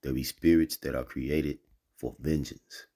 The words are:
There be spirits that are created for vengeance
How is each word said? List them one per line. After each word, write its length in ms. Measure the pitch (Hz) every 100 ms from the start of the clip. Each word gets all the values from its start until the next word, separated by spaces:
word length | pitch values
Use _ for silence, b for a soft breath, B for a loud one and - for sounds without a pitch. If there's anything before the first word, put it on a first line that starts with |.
There 120 | 69
be 100 | 65
spirits 540 | 65 - 82 82 80 -
that 180 | 71 65
are 100 | 64
created 540 | - 65 78 71 71 _ _ _ _
for 200 | 62 -
vengeance 680 | 71 78 71 - _ - -